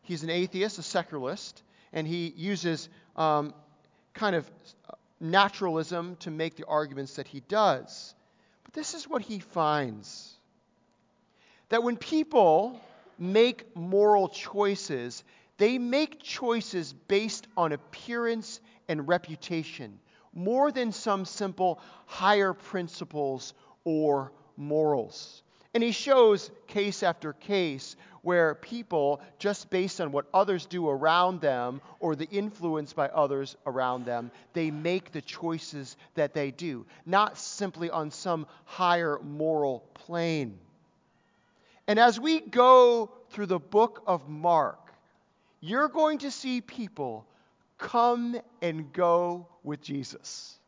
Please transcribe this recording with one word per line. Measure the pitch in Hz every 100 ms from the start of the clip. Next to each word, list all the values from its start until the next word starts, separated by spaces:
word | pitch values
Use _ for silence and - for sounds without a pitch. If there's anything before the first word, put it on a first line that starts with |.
He's | _ 170
an | 160
atheist, | 170 180 185 208 214
a |
secularist, | 165 190 165 151 131 127 - - _ _ _
and | 156 156
he | 170 170 -
uses, | 170 196 170 156 - - _ -
um, | 160 151 147 - _ _ _ _ _
kind | - 214 175
of | 135 - - - _ - _ _
naturalism | 165 185 202 - 190 160 160 175 170 175
to | -
make | 156 160 -
the |
arguments | 156 156 151 135 135 -
that | 135
he | 139
does. | - 208 208 135 - - - - _ _ _ _
But | -
this | - 302
is | 330 277
what | 294
he | 202 208
finds. | 165 180 156 151 135 107 104 - - - _ _ _ _ _ _ _ _ _ _ _ _ _
That | 233
when | 240 233
people | - 311 311 302 185 156 220 247 - - - -
make | 175 202 240 226 - 180
moral | 170 190 208 208 190
choices, | - - 196 202 196 - 139 120 - - _ _ _
they | 208 254
make | 240 262 311 -
choices | - - 247 233 - 185 151
based | 135 _ 196 220 - - -
on | 165
appearance | 147 - - - 240 233 233 214 - _ _ -
and | 156 143
reputation, | 175 175 156 - 165 156 - 120 101 _ _ _
more | 170 180 247 285
than | 269 240
some | 196 - 196
simple | 185 - 196 185 185 160 - - -
higher | - 185 208 196
principles | 175 - 196 175 - 165 151 139 131 - - _ _
or | - 156 156 143 131 - _ -
morals. | 147 151 156 143 107 - - - _ _ _
And | 233
he | 233
shows | 214 - 269 226 202 - - -
case | 208 202 190
after | 190 165 156
case | 143 - 202 175 135 - - - -
where | 175 175 160 156
people, | - 233 226 170 143 143 - _
just | 202 202 -
based | 185 185 -
on | 165
what | 143 143
others | 185 196 185 -
do | 180 160
around | 139 156 165 180 180
them | 147 131 123 135 - -
or | 175 151
the | 160
influence | 196 208 208 170 156 147
by | - 139
others | 160 143 139 135 -
around | - 127 127 127 120
them, | 120 120 - -
they | - 160
make | 151 160 185 180
the | 156
choices | - - 170 165 - 147 131 - - -
that | 147
they | 156 139
do, | 135 170 127 107 - -
not | 190 208 -
simply | - - 196 165 170
on | 165 151
some | 143 190 170 151 -
higher | _ - 180 175 165 147
moral | 143 147 156 156 143 123 -
plane. | - - 170 170 160 127 95 _ _ _ _ _ _ _ _ _ _ _ _ -
And | 208
as | 240 226
we | 285 320
go | 311 240 247 254 247 233 214 - -
through | - 202
the | 185
book | 139 202 226 - -
of | 175 139
Mark, | 151 165 165 131 - - - _ _ _ _ _ _
you're | 151 233 302
going | 311 311 302
to | 277
see | - 262 247
people | - - 214 - 135 110 110 _ _ _ _ _
come | - 240 240 240 240 240 - _
and | 170 160 151
go | 135 175 170 175 175 175 _
with | 147 147
Jesus. | 147 139 127 - - - - -